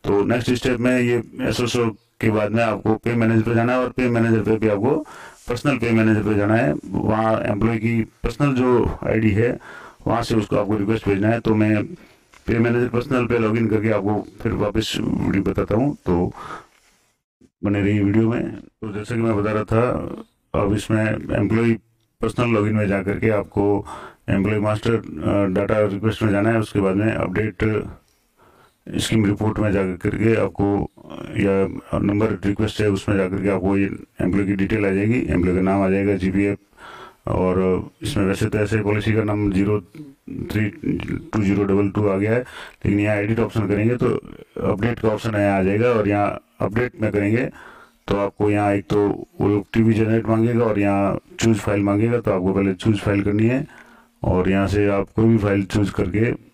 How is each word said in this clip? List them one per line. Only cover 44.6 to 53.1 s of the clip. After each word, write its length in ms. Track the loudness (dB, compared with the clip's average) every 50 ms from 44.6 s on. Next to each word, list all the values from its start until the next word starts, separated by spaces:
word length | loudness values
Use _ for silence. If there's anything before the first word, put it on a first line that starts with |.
| -2
update 360 | -2 -2 0 -2 -2 -2 0
का 100 | 0 0
ऑप्शन 260 | 0 0 -4 -2 0
यहाँ 240 | 0 2 2 2 2
आ 40 | 2
जाएगा। 260 | 2 2 2 2 2
और 180 | 2 2 2
यहाँ 320 | 2 2 2 0 0 -2 -6 _ _ _ _
update 400 | -6 -2 -2 -2 -2 -2 -4 -4
में 100 | -2 0
करेंगे 340 | 2 2 2 2 0 0 0 -4 -8 -14 -20 -20 -20 -20 -20 _ _ _ _
तो 100 | -2 -2
आपको 320 | 0 0 -4 -2 0 0 2
यहाँ 240 | 2 2 2 2 0
एक 120 | 0 0
तो 220 | 0 2 2 2 2 0 -4 -8 _ _ -2
वो 80 | 0 2 2
ओटीपी 360 | 0 -2 _ 0 2 4 4 4
जनरेट 320 | 4 2 2 2 0 2
मांगेगा 400 | 2 2 2 2 2 2 2 2
और 140 | 2 2 2
यहाँ 400 | 2 2 2 2 2 0 -2 -4 _ -14 -8 0
choose 200 | 2 2 2 2
file 240 | 0 -2 0 0 0
मांगेगा, 360 | 2 2 2 2 2 0 0
तो 120 | 0 0
आपको 220 | 0 0 0 0 0
पहले 200 | 2 0 0 0
choose 240 | 0 0 0 0
file 260 | 2 0 0